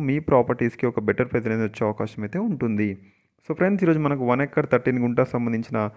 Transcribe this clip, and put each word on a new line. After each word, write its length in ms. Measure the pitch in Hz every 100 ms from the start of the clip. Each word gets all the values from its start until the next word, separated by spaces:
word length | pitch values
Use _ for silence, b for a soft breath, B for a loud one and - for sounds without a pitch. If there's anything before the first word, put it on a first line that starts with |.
| 139
మీ 80 | 143 -
ప్రాపర్టీస్కి 560 | 131 120 120 120 - 123
ఒక 120 | 117 104
బెటర్ 220 | 101 120
ప్రైస్ 180 | 123 110
అనేది 140 | 110 110
వచ్చే 140 | 110 107
అవకాశం 340 | 107 110 - 104
అయితే 120 | 180 220
ఉంటుంది. 400 | 143 117 104 107 95 b b b b -
So 100 | 156
ఫ్రెండ్స్, 240 | 180 202 175
ఈరోజు 160 | 156 147
మనకు 180 | 143 123
వన్ 120 | 123 143
ఎకర్ 220 | - 143
థర్టీన్ 260 | 123 135 127
గుంటా 220 | 120 120 131
సంబంధించిన 440 | 123 117 113 117 113 104